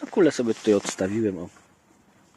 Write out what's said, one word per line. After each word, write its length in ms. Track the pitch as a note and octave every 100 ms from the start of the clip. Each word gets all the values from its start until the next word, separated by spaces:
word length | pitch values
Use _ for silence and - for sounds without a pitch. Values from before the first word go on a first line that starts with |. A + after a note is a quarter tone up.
A 40 | -
kulę 240 | - D#3+
sobie 240 | - A#2+
tutaj 200 | A2 -
odstawiłem, 640 | G2+ - - F#2+ G#2+ G#2+ F2+
o. 100 | F2+ - _ _ _ _ _ _ _